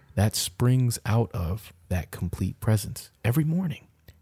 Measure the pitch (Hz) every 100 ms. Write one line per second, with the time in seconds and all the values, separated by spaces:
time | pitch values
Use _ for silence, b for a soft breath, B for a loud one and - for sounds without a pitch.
0 | b - 107 - - - 123 127 123 -
1 | - 113 117 - 82 104 - - - 90
2 | - - 87 - 92 - - 107 - -
3 | - _ 113 131 156 170 185 135 - _
4 | - -